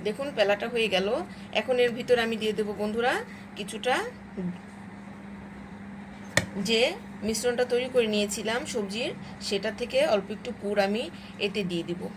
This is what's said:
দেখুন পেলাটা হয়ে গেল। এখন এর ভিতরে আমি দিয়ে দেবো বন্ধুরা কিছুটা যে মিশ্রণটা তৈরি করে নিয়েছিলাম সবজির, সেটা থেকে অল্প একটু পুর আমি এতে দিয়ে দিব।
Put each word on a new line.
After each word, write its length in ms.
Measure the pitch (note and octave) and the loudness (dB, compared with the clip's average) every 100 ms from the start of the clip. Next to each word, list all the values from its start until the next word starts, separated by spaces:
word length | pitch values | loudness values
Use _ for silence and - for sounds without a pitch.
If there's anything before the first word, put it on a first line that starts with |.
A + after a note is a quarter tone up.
| F#3+ | -2
দেখুন 220 | G#3+ C#4 G3+ | -2 -4 2
পেলাটা 300 | G3 G#3 A#3 | 4 4 2
হয়ে 140 | A#3 A3 F#3 | 2 2 4
গেল। 120 | F#3+ C4+ - - - - | 2 0 -2 -10 -2 -2
এখন 160 | G#3+ B3 | 2 4
এর 80 | B3 A#3 | 4 2
ভিতরে 220 | - A#3+ A3+ | 4 4 4
আমি 80 | A3+ | 2
দিয়ে 120 | G#3+ G#3 | 0 0
দেবো 120 | G#3 G3+ | -2 0
বন্ধুরা 320 | G#3 A3 A#3+ F4+ A#4+ - - - | -2 2 2 2 -2 -12 -14 -10
কিছুটা 380 | G#3 A3 A#3+ D4 A4+ - - - F3+ F3+ - - - - - - - - - - - - - - - - - G3 - G3 G3 | -8 -4 0 2 0 -8 -12 -6 -4 -6 -12 -14 -14 -14 -14 -14 -14 -14 -14 -14 -14 -12 -12 -12 -12 -14 -2 -2 0 -2 2
যে 120 | A3+ C4+ G4 - - G#3 | 4 4 2 -10 -6 -2
মিশ্রণটা 380 | A3 B3 A#3+ B3 | 2 2 2 2
তৈরি 140 | A#3+ B3+ | 2 4
করে 140 | B3+ A3 G#3 | 4 4 4
নিয়েছিলাম 440 | G#3 A3+ G#3+ A#3 D4+ | 2 0 -2 -2 -2
সবজির, 380 | A#3+ G3 G#3 D4 - - - - | -2 -2 -2 -4 -4 -10 -8 -2
সেটা 220 | G3 G#3+ G#3 | 0 0 -4
থেকে 200 | A#3 C4 D4 | 0 4 6
অল্প 140 | G#3 G3 G#3 | 4 2 -6
একটু 140 | B3 G#3+ | -6 -4
পুর 140 | G3+ G#3 G3 | 0 4 4
আমি 160 | G#3+ D#4 - - - G3 | 2 -2 -8 -14 -2 -2
এতে 160 | G3+ F3+ | 0 0
দিয়ে 140 | F3 D#3 | -2 -2
দিব। 120 | F3 F#3 | -4 -6